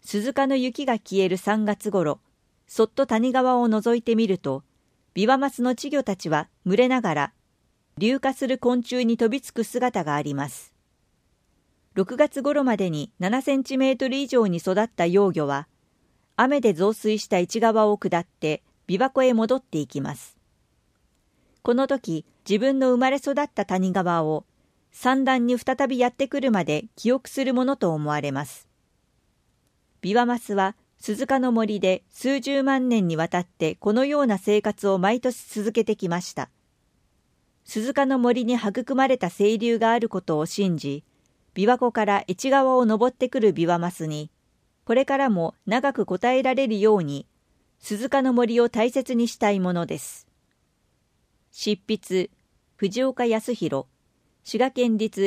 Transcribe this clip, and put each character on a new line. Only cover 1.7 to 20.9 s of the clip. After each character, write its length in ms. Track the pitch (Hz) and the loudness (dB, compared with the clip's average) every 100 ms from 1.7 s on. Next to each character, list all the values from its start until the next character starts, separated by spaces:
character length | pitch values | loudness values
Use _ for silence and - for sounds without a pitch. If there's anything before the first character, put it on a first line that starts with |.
| 202 214 | -2 -2
頃、 320 | 196 151 139 _ _ _ _ _ | 0 0 -2 _ _ _ _ _
そ 180 | - 220 | 0 0
っ 20 | |
と 180 | - 269 | 2 0
谷 280 | 220 247 | 2 2
川 240 | 254 254 247 | 2 2 2
を 100 | 240 | 2
覗 280 | 220 220 240 | 0 0 0
い 60 | |
て 140 | 233 220 | 0 0
み 100 | 226 | 2
る 100 | 185 | 0
と、 260 | - 135 - _ _ _ _ | -2 -6 -8 _ _ _ _
ビ 140 | - 214 | -2 2
ワ 100 | 262 | 4
マ 120 | 277 | 2
ス 120 | - | 0
の 100 | 247 | -2
稚 180 | 247 285 | -2 -2
魚 140 | 285 | -2
た 120 | 254 185 | -2 -4
ち 140 | 170 | 0
は 180 | 151 160 _ - | -2 -2 _ -2
群 120 | 208 | 2
れ 100 | 254 | 4
な 140 | 254 | 2
が 120 | 220 | 0
ら、 200 | 151 139 _ _ _ _ _ _ - | -2 -2 _ _ _ _ _ _ -4
硫 200 | 208 269 | 0 0
化 140 | 269 | -2
す 140 | 262 262 | -4 -4
る 100 | 254 | 0
昆 220 | 247 247 | 0 0
虫 260 | 233 247 233 | -2 -2 0
に 120 | 233 | 2
飛 120 | 226 | 0
び 120 | 269 | 0
つ 120 | - | -6
く 100 | - | -6
姿 400 | 220 240 247 240 | -4 -2 -2 -2
が 120 | 156 147 | -2 -4
あ 60 | |
り 120 | 147 | -4
ま 160 | 139 139 | -6 -6
す。 240 | - - _ _ _ _ _ _ _ _ _ _ _ _ | -10 -20 _ _ _ _ _ _ _ _ _ _ _ _
六 240 | - 190 247 | -4 -4 0
月 240 | 294 285 | 0 0
頃 220 | 269 294 | -2 0
ま 120 | 262 214 | 0 0
で 140 | 190 | -2
に 220 | 156 - _ | -2 -8 _
七 220 | 180 247 | -4 -2
セ 140 | 269 269 | 0 -2
ン 80 | |
チ 140 | 262 262 | -2 0
メ 140 | 262 | 0
ー 60 | 262 | 0
ト 120 | 262 | -2
ル 80 | 269 | -2
以 100 | 277 | 0
上 200 | 254 214 | 2 2
に 100 | 170 | 0
育 160 | 185 185 | 0 0
っ 60 | 226 | -2
た 180 | - 175 | 0 2
幼 260 | 190 202 | 4 2
魚 160 | 160 143 | 0 -2
は、 200 | 139 151 _ _ _ _ _ _ - | -4 -8 _ _ _ _ _ _ 0
雨 240 | 247 285 | 2 4
で 140 | 226 | 2
増 180 | 160 196 | 2 0
水 280 | 220 214 214 | 0 -2 -2
し 80 | - | 0
た 120 | 190 | -2
市 200 | 180 226 | 0 0
川 280 | 226 220 214 | 2 4 2
を 100 | 208 | 2
下 220 | 190 170 | 0 -2
っ 60 | 170 | -4
て 380 | _ 156 151 _ _ - | _ -4 -4 _ _ -6
琵 100 | 185 | 0
琶 120 | 262 | 0
湖 140 | 269 | 2
へ 100 | 262 | 2
戻 240 | 226 220 254 | 4 2 -2
っ 40 | |
て 160 | _ 160 | _ -6
い 100 | 143 | -6
き 140 | 143 | -6
ま 140 | 139 139 | -8 -8
す。 220 | - _ _ _ _ _ _ | -14 _ _ _ _ _ _